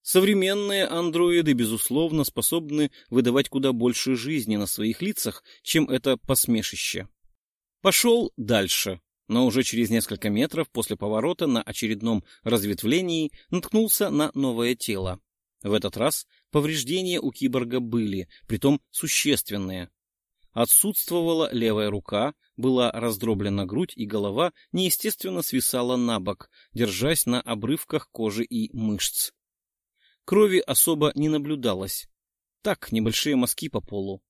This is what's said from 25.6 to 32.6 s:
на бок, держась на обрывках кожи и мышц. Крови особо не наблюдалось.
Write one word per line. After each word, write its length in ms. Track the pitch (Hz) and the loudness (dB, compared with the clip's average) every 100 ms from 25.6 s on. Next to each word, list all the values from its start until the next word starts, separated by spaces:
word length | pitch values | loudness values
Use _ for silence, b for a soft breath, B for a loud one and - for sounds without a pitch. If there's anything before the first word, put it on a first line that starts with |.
| - 127 123 127 | 0 0 0 0
на 220 | 120 110 | 0 -2
бок, 300 | 95 95 - b b | -4 -8 -14 b b
держась 520 | 110 113 92 135 165 - | -2 0 2 0 2 2
на 160 | 123 | 0
обрывках 680 | - 110 117 151 - 156 - | -2 -6 -2 -4 -2 -4 -4
кожи 340 | - 110 104 | -4 -2 -2
и 320 | 117 117 107 - | -4 -4 -4 -2
мышц. 560 | 110 101 - - - _ _ _ _ _ _ _ _ _ - | -2 -2 -4 -4 -6 _ _ _ _ _ _ _ _ _ 2
Крови 300 | 196 208 185 | 4 6 4
особо 520 | - 131 - 156 151 139 | 2 2 2 4 2 2
не 120 | 156 | 0
наблюдалось. 800 | 156 143 151 120 92 95 - - _ _ _ _ _ | 0 -2 -2 -2 -2 -4 -8 -12 _ _ _ _ _